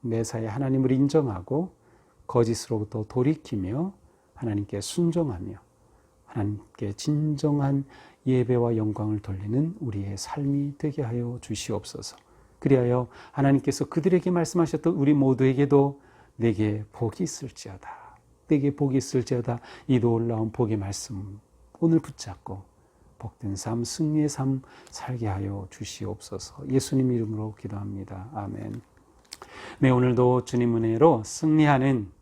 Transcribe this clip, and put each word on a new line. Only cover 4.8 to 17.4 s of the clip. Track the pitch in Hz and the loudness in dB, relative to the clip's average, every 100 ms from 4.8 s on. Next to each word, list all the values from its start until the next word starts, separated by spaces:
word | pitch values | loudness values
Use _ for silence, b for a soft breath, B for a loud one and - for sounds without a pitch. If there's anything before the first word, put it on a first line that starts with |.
순종하며 | - - 170 170 156 92 95 98 _ _ b b b b _ | -6 0 0 0 -2 -4 -10 -14 _ _ b b b b _
하나님께 | - 101 104 - - 101 | -4 -4 -4 -10 -10 -8
진정한 | 104 - 151 151 143 151 147 139 139 139 B B B - | -6 -2 0 0 0 0 0 0 0 -4 B B B 0
예배와 | 127 120 123 120 113 | 0 2 2 2 0
영광을 | 107 104 110 107 | -2 -2 -2 -4
돌리는 | 101 95 101 120 156 208 | -4 -8 -4 -2 -2 -4
우리의 | 139 101 98 101 | -8 -6 -6 -8
삶이 | - - 139 143 143 139 | -8 -6 -2 -2 -4 -4
되게 | 151 143 | -6 -4
하여 | 123 120 120 120 | -4 -4 -6 -8
주시옵소서. | - 107 - 104 - 110 - - b b b b | -8 -8 -4 -6 -6 -14 -14 -18 b b b b
그리하여 | - 135 123 123 123 B B | 4 4 4 0 -2 B B
하나님께서 | - 139 139 - - 147 | 0 4 4 2 -2 -2
그들에게 | - 175 180 185 | 0 2 2 2
말씀하셨던 | 175 160 180 165 156 165 | 0 0 2 0 2 0
우리 | 180 139 | 2 4
모두에게도 | 147 135 127 131 131 143 143 139 139 b b b - | 6 4 4 4 4 4 6 4 0 b b b 0
"내게 | 113 101 107 107 104 | 0 2 0 0 -8
복이 | - 117 - | -4 -4 -2
있을지어다. | - - | -6 -6